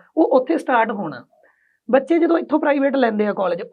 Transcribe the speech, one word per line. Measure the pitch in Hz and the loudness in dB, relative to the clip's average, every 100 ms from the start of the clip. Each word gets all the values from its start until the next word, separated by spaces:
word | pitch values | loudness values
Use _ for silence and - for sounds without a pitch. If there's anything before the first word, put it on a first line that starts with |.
| _ - | _ 2
ਉਹ | 330 | 4
ਉੱਥੇ | 262 254 320 | 4 2 -2
ਸਟਾਰਟ | - 247 226 | 0 0 0
ਹੋਣਾ। | 202 170 123 - _ _ _ _ _ - | -4 -10 -12 -18 _ _ _ _ _ -2
ਬੱਚੇ | 262 262 339 | -2 2 0
ਜਦੋਂ | 330 330 | 2 0
ਇੱਥੋਂ | 339 302 | -2 -2
ਪ੍ਰਾਈਵੇਟ | 302 285 269 269 | 0 0 0 0
ਲੈਂਦੇ | 233 214 208 | 0 0 -2
ਆ | |
ਕਾਲਜ, | 196 185 175 - | -2 -4 -6 -4